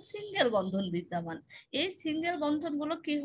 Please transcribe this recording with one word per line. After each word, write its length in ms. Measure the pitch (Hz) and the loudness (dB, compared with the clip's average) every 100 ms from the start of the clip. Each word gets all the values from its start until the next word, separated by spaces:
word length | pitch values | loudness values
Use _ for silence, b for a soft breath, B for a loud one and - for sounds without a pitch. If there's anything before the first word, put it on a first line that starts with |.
| - | -4
সিঙ্গেল 360 | 415 415 392 247 208 | -8 -4 4 6 6
বন্ধন 280 | 185 196 190 | 4 0 0
বিদ্যমান। 440 | 170 170 175 165 165 - B B 269 | -2 -2 -4 -4 -8 -10 B B -2
এই 100 | 359 359 | 0 -2
সিঙ্গেল 340 | 320 311 339 339 302 | -4 -2 0 0 0
বন্ধনগুলো 500 | 302 320 294 302 330 - | 0 0 -2 -2 -4 -2
কি 100 | 294 | 0